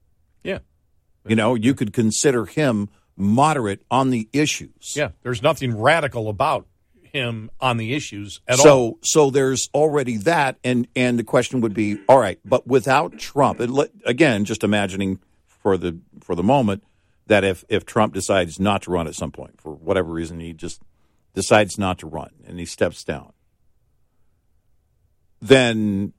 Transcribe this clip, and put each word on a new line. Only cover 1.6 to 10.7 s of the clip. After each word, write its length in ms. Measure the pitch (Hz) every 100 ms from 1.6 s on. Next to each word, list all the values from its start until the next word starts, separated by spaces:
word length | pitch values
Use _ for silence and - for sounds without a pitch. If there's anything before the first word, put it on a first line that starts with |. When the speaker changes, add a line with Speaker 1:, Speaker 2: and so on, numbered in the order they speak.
| 113
Speaker 2:
could 180 | 135 110
consider 520 | 123 110 - 151 123 101
him 420 | - 147 110 101 _ _ -
moderate 640 | 101 117 151 147 107 98 -
on 200 | 123 135
the 180 | 123 107
issues. 600 | 139 151 - 160 _ - 147
Speaker 1:
Yeah, 140 | 131 -
there's 200 | 120 123
nothing 340 | 147 143 127 107
radical 480 | 123 165 147 117 107
about 380 | 101 147 127 - _ _ _
him 460 | _ 143 120 113 110 -
on 160 | 131 117
the 180 | 110
issues 460 | 147 - 101 101 - -
at 100 | 127
Speaker 2:
So, 200 | 151 135
Speaker 1:
all. 200 | 117 110
Speaker 2:
so 280 | - 160 139
there's 400 | 139 131 127 -
already 440 | 139 156 143 127 113
that, 400 | 101 170 135 -
and, 220 | 127